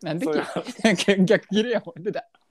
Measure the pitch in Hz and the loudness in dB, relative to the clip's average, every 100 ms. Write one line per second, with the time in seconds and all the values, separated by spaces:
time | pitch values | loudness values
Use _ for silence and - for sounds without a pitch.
0 | 165 160 190 151 - - - - 226 185 | -8 -4 -2 -2 -4 -8 -10 0 2 2
1 | - 196 190 202 - 196 233 220 - - | 2 4 4 2 2 -2 0 -2 -4 -10
2 | 196 - - _ _ | -8 -8 -10 _ _